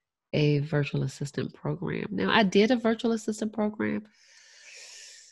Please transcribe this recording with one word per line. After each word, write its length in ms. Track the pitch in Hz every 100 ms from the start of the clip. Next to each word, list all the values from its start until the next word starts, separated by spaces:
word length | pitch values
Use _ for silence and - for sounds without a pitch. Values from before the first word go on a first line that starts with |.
| _ _ _
a 260 | - 147 147
virtual 440 | 147 151 143 143
assistant 500 | 139 - 143 - -
program. 540 | - - 151 - - -
Now, 200 | 190 190
I 100 | 220
did 300 | 208 196 214
a 40 | 247
virtual 360 | 233 226 233
assistant 400 | 226 - 214 214
program 500 | 214 214 214 214 214 214 _ _ - - - - - - - - - -